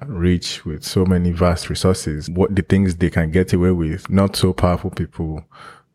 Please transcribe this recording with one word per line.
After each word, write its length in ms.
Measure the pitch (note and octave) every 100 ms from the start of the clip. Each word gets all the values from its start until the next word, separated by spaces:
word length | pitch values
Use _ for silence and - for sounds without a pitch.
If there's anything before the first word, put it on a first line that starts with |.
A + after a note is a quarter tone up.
| C#3+
rich 600 | F2+ F2+ F2 - - F2
with 160 | D2+
so 220 | - - F#2
many 240 | F2+ F2
vast 380 | E2+ F2+ F2 -
resources, 580 | F2 F#2+ F#2 - D2+ D2
what 260 | F2 F#2
the 80 | G2
things 340 | - G2 F#2+ E2+
they 120 | F2
can 220 | - D#2+
get 240 | F2+ F#2
away 160 | F2+ F2+
with, 400 | F2+ D#2 D#2 -
not 260 | F#2+ G2 -
so 160 | F#2
powerful 380 | F2+ F2+ F2 F#2
people 540 | - E2 - D#2+ D#2 - - - - _